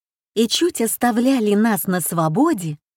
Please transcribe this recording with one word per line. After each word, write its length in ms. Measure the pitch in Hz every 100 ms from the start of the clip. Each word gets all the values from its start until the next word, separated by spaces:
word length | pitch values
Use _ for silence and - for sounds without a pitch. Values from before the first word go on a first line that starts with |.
| _ _ _ -
И 140 | 226
чуть 320 | - 349 -
оставляли 720 | 226 - 247 226 247 269 208 202
нас 300 | 226 208 -
на 160 | 180
свободе, 760 | 165 170 160 160 311 262 165 151 _